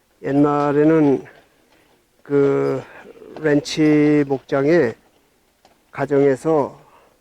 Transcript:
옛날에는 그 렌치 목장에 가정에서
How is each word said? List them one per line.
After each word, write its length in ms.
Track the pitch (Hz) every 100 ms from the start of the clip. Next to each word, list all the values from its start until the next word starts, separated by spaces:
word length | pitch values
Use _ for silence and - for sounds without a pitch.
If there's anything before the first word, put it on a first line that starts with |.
| _ _
옛날에는 1040 | - 139 147 147 147 143 151 160 143 127 127 - _ _ _ _ _ _ _ _
그 600 | - 143 139 139 139 135 - - - - - -
렌치 840 | 156 147 - 165 151 151 147 147 139
목장에 640 | 135 - 143 139 175 120 - _ _ _ _ _ _ _ _ _
가정에서 880 | - 139 139 139 127 160 156 110 73 _ _ _ _